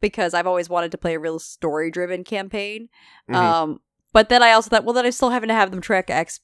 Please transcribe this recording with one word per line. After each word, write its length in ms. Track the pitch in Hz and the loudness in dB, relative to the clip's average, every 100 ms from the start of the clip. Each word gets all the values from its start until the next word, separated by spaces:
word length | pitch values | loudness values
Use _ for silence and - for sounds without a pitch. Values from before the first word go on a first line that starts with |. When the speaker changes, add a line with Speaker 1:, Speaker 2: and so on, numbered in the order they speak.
Speaker 1:
because 320 | 214 - 175 | -4 -2 -2
I've 120 | 170 180 | 0 0
always 220 | 180 170 | -2 -2
wanted 220 | 175 170 | -2 -4
to 80 | 175 | -4
play 160 | 170 | -4
a 40 | 160 | -4
real 200 | 160 160 | -4 -8
story-driven 840 | - - 165 151 160 170 180 180 | -10 -6 -4 -2 -4 -4 -6 -6
campaign. 640 | 180 208 190 208 202 220 233 _ _ _ - | -6 -8 -6 -8 -8 -10 -16 _ _ _ -4
Speaker 2:
Mm-hmm. 40 | |
Speaker 1:
Um, 460 | 180 175 165 156 - _ _ _ | 0 2 2 -2 -6 _ _ _
but 160 | 214 220 | 4 6
then 140 | 247 | 6
I 100 | 233 | 6
also 160 | 220 220 | 6 4
thought, 160 | 220 | 0
"Well, 80 | 214 | 0
then 140 | 240 247 | 0 0
I 40 | |
still 200 | 240 254 | 0 -2
haven't 180 | 247 220 | 0 0
have 200 | 226 190 | 0 0
them 100 | 185 | -2
track 300 | - 190 - | -2 -2 0
X, 300 | 156 170 - | -4 -4 -10